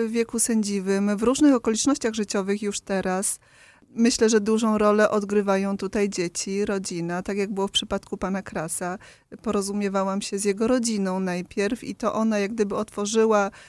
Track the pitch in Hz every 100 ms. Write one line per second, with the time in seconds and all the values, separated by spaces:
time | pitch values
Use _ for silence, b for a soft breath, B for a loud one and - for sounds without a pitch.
0 | 226 233 226 233 226 226 202 202 190 196
1 | 202 202 226 269 302 247 226 220 277 285
2 | 233 220 202 208 190 208 208 - - 190
3 | 185 185 - - b b b b _ -
4 | 233 - 226 226 202 220 226 214 208 208
5 | 214 208 202 208 202 190 196 196 190 214
6 | 202 190 175 - 202 196 208 196 190 175
7 | 170 175 185 202 202 190 196 - - 196
8 | - 202 185 190 - 185 160 - 180 185
9 | B B B - 220 202 196 208 202 196
10 | 190 196 - 196 202 196 226 254 233 214
11 | 190 185 190 180 175 220 202 247 - -
12 | 220 214 220 208 196 226 202 208 214 -
13 | 202 220 220 208 196 B